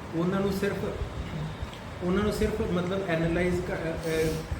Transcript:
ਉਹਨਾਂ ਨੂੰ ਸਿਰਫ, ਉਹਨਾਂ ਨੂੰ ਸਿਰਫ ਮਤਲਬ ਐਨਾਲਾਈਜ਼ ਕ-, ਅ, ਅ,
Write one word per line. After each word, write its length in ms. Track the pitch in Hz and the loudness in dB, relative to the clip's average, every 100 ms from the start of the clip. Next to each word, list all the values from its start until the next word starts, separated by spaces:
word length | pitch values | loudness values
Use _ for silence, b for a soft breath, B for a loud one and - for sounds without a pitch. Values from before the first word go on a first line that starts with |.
| - 160 | -4 0
ਉਹਨਾਂ 240 | 180 196 | 2 2
ਨੂੰ 120 | 196 | 2
ਸਿਰਫ, 240 | 190 196 151 - - - - - 156 156 - - - - - | 2 0 0 -2 -2 -4 -4 -4 -4 -4 -4 -8 -8 -10 -4
ਉਹਨਾਂ 200 | 175 196 | 0 2
ਨੂੰ 100 | 208 | 4
ਸਿਰਫ 280 | - 214 - | 4 2 2
ਮਤਲਬ 480 | 180 175 175 196 190 | 0 0 0 0 0
ਐਨਾਲਾਈਜ਼ 520 | 160 165 175 180 175 | 2 2 4 2 2
ਕ-, 100 | 175 | 0
ਅ, 40 | |
ਅ, 600 | 170 160 165 160 160 160 156 - - | -2 -2 -2 0 2 2 0 -2 -4